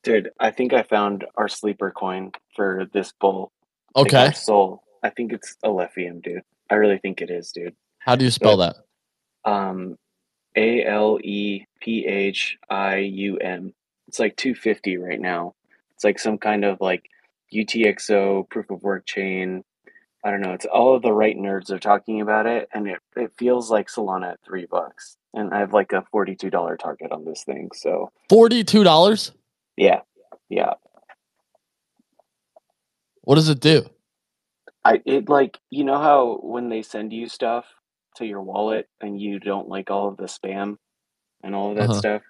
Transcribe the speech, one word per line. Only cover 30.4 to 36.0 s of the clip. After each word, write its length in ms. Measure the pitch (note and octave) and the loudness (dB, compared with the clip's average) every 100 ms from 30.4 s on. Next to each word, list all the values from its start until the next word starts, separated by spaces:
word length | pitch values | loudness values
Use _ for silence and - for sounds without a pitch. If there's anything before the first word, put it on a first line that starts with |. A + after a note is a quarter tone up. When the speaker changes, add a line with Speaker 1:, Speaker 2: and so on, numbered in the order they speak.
| _ | _
Speaker 1:
Yeah. 260 | F#2 - - _ _ _ - _ _ _ _ _ _ _ _ _ _ _ _ _ _ _ _ _ _ _ _ | -4 -2 -4 _ _ _ -20 _ _ _ _ _ _ _ _ _ _ _ _ _ _ _ _ _ _ _ _
Speaker 2:
What 140 | - D3 | 4 4
does 140 | D#3 | 4
it 120 | C#3 | 4
do? 280 | D3 D3+ - _ _ _ _ _ _ _ - _ | 4 4 2 _ _ _ _ _ _ _ -20 _
Speaker 1:
I, 180 | - - - | 2 2 0
it, 240 | C3+ - | -2 2
like, 300 | C#3+ C3+ - _ | 2 2 -4 _
you 140 | C#3 | -4
know 160 | C#3 | -2
how 400 | C#3+ | 0